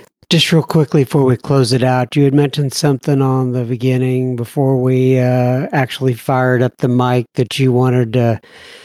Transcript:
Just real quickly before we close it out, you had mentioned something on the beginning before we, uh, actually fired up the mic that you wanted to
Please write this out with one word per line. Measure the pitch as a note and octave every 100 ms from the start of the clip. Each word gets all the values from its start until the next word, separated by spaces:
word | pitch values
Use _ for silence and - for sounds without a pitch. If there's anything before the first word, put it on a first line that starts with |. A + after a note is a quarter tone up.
| - _ -
Just | E3+ -
real | E3
quickly | - D#3+ C#3+ D#3 B2+
before | D3
we | C3 A#2+
close | - C#3 A#2+
it | B2+
out, | B2+ B2+ A#2+ D3
you | C#3
had |
mentioned | C#3+ C#3+ D3+ C#3
something | - D3+ C#3 - C#3
on | C3+ C3 B2+
the | B2
beginning | A#2 B2 C3 B2+ B2+ B2+ B2+ B2
before | A#2 - C3+ C3
we, | C3 B2+ C3 C3
uh, | B2 B2+ B2 B2+ C#3+
actually | D3+ C3 - C3
fired | A#2 - C3 B2+ B2+
up | B2 -
the | C3
mic | B2 B2 B2+ A#2 -
that | A#2+ -
you | C3
wanted | B2 B2+ B2 A#2
to | B2 A#2 A2 - - - -